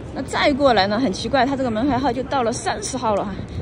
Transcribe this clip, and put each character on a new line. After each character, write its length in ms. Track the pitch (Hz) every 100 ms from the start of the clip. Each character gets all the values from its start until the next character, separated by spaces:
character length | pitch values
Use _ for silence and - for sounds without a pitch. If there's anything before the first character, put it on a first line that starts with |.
| - -
那 60 |
再 280 | 269 339 311
过 200 | 277 277
来 140 | 214 196
呢， 120 | 214
很 140 | 262
奇 160 | - 226
怪， 160 | 269 247
他 100 | 277
这 60 |
个 80 | 254
门 180 | 214 285
牌 100 | 254
号 140 | 269
就 120 | 247
到 180 | 247 277
了 100 | 226
三 300 | 240 370 -
十 160 | 214 262
号 160 | 233 196
了 80 |
哈， 80 | 202 190 - -